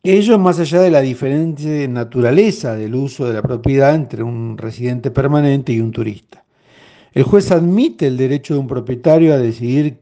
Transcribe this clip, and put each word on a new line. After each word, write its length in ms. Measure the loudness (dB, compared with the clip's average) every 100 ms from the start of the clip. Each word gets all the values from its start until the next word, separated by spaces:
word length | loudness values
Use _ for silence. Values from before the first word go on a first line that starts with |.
Ello 380 | 4 2 4 4
más 180 | 4 0
allá 200 | 0 2
de 100 | 4
la 120 | 4
diferente 840 | 2 -4 -2 -2 -2 -6 -6 -4 -4
naturaleza 840 | -6 -4 0 2 4 2 0 -6 -6
del 200 | -6 -6
uso 320 | -6 -6 -4
de 60 |
la 80 | -4
propiedad 520 | -4 -4 -2 4 4
entre 300 | 2 -4 -8
un 340 | -8 -6 -10 -10
residente 540 | -12 -8 -6 -6 -2
permanente 640 | -2 0 2 2 0 -2
y 80 | -2
un 100 | -2
turista. 540 | -4 -8 -10 _ -20 _ _ _ _ -20 _ _
El 120 | 0
juez 260 | 4 2 4
admite 560 | 2 2 2 0 0 -4
el 120 | 0
derecho 360 | -2 -2 -2
de 60 | -4
un 80 | -4
propietario 680 | -6 -6 -2 2 4 4
a 40 | 2
decidir 600 | 0 -4 -2 -2 -2 -6